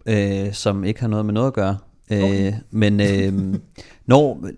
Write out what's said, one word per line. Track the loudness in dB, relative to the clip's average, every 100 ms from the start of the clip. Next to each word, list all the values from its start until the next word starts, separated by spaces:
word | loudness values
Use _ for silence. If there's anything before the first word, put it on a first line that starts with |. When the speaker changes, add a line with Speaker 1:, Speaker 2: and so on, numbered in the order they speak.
| -2
Speaker 1:
øh, | 0 0 0 -4
som | -4 -2 -2
ikke | -2 -2
har | -2
noget | -2 -2
med |
noget | 0 0
at |
gøre. | 0 -2 -4 -8 _ -4
Øh, | 0
Speaker 2:
Okay. | 0 0 -2 -4 -6
Speaker 1:
men, | 0 2 4
øh, | 2 2 0 -2 -2 -4 -8
Speaker 2:
<laughs> | -20 -20 -8 4
Speaker 1:
når, | 4 4 -2 -10